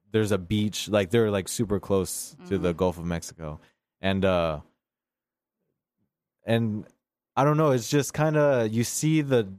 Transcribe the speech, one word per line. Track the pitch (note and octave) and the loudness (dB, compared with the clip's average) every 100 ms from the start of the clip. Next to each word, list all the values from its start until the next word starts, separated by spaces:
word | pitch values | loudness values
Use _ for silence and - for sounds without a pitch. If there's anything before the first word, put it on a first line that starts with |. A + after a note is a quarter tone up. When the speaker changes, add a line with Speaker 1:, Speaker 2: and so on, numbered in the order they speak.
| _ | _
Speaker 1:
there's | A2 G#2+ | 0 0
a | G2+ | 0
beach, | F2 G#2+ G#2 - - | 0 -2 0 -4 0
like, | G#2 F#2 | 0 2
they're, | A#2 G#2+ | 2 2
like, | G2+ F2+ | 0 -2
super | - G2+ G2 | -4 -2 -2
close | - G2 F2+ - - - - | 0 0 0 -6 -12 -16 -4
to | F#2+ | -2
the | F2 | 0
Speaker 2:
Mm-hmm. | E2 | 0
Speaker 1:
Gulf | F#2 E2+ | 0 -2
of | E2+ | -6
Mexico. | E2+ - - D#2 D2+ _ _ _ _ | -6 -8 -14 -12 -14 _ _ _ _
And, | F#2+ G2 | -4 0
uh, | F#2+ F2+ E2 D2+ - _ _ _ _ _ _ _ _ _ _ _ _ _ _ _ _ _ - | 2 2 0 -4 -10 _ _ _ _ _ _ _ _ _ _ _ _ _ _ _ _ _ -2
and | A#2 A2+ G#2+ - _ _ _ _ - | 0 0 -4 -10 _ _ _ _ 0
I | |
don't | C#3+ D3+ | 2 4
know, | D#3 | 2
it's | B2+ A2 | 2 2
just | D3 C3 | 0 0
kinda, | - D#3 D3+ D3 B2+ A2+ | -2 0 2 4 2 2
you | A2+ | 0
see | A2+ - D#3 D#3 | -2 -2 0 0
the, | C#3 B2 G2 | 2 0 0